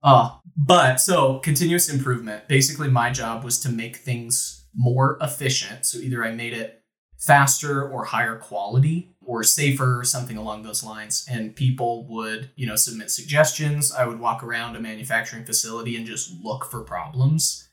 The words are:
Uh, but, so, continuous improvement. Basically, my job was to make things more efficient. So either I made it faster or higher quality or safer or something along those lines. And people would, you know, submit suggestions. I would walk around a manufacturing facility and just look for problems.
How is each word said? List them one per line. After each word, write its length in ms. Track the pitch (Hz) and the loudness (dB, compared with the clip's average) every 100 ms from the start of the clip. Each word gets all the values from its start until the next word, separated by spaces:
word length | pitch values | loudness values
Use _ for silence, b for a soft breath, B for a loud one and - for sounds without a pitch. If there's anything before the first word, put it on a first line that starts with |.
Uh, 340 | 147 127 - - - - | 8 8 6 -2 -10 -2
but, 440 | 139 180 131 127 | 6 8 8 4
so, 380 | - 175 135 135 | 2 4 4 2
continuous 480 | - 147 170 175 - | 0 2 2 2 2
improvement. 540 | 143 131 120 113 107 - | 0 0 -2 -4 -12 2
Basically, 420 | 139 131 139 147 | 4 4 0 2
my 220 | 127 120 | 2 2
job 320 | 123 113 113 | 0 -4 -6
was 160 | 123 - | -4 -4
to 80 | 131 | -2
make 260 | 113 113 - | -4 -6 -10
things 680 | - 120 117 117 - - - - | -6 -6 -2 -4 -4 -10 -14 0
more 420 | 123 127 135 - | 2 4 2 0
efficient. 680 | 151 - 135 131 - 117 - | -4 -2 -2 -2 -4 -6 -6
So 120 | 120 | -4
either 240 | 127 120 | -4 -4
I 60 | 113 | -4
made 200 | 113 117 | -4 -8
it 300 | 117 110 - _ _ _ - | -8 -10 -12 _ _ _ -10
faster 680 | - 143 139 - 151 139 139 | 6 6 8 4 0 -2 -2
or 160 | 127 | -6
higher 320 | 110 113 117 110 | -4 -2 -2 -4
quality 800 | - 104 101 123 147 170 180 _ | -8 -6 0 4 4 4 -4 _
or 180 | - 117 | -8 0
safer 560 | 110 - 147 135 131 123 | 2 2 2 2 2 0
or 60 | |
something 320 | 120 135 123 110 | -2 -4 -4 -8
along 260 | 110 107 | -8 -10
those 220 | 107 107 | -8 -8
lines. 420 | 113 107 107 - - | -8 -12 -6 -6 -4
And 280 | 123 110 - | -6 -8 -2
people 500 | 131 127 120 117 123 | -2 0 -2 -4 -8
would, 420 | 113 113 110 131 | -8 -6 -8 -10
you 120 | - 117 | -10 -6
know, 100 | 107 | -2
submit 340 | - 113 107 | -2 -4 -8
suggestions. 800 | - 131 147 156 - 151 147 143 | -8 -2 4 4 4 -2 0 -2
I 140 | 135 120 | 0 -2
would 140 | 117 | -2
walk 240 | 117 104 | -2 -2
around 320 | 117 117 117 113 | -4 -6 -6 -8
a 40 | |
manufacturing 640 | 113 110 127 113 113 117 | -10 -10 -4 -4 -4 -10
facility 520 | 123 113 113 120 117 117 | -4 -2 -2 -6 -6 -8
and 100 | 113 | -8
just 260 | 107 - 87 | -8 -10 -12
look 220 | 107 - - | -8 -8 -8
for 160 | 117 | -10
problems. 840 | - 92 87 127 135 160 - - - | -10 -10 -8 0 2 4 0 -4 -14